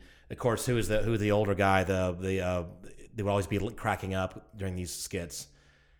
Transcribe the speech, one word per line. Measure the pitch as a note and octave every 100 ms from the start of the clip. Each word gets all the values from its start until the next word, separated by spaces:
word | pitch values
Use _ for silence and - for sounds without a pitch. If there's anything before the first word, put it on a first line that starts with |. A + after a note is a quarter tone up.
| - - -
of | -
course, | B2 G#2+
who | - A#2
was | G2+
the, | G#2+
who | A2
was | A2+
the | G#2
older | G2+ G2+
guy? | G2 G2 F#2+
The, | F#2 F#2 F#2 F2
the, | F#2+ F#2+
uh, | F2+ F2+ E2+ - - - -
they | A2
would | G2+
always | G2+ F#2+
be | G2+
l-, | G#2+
cracking | - A2 F#2+ F#2+
up | F#2+ F#2 - - G#2
during | G2 F2+
these | F2+
skits. | - - F#2+ E2+ - - - _ _ _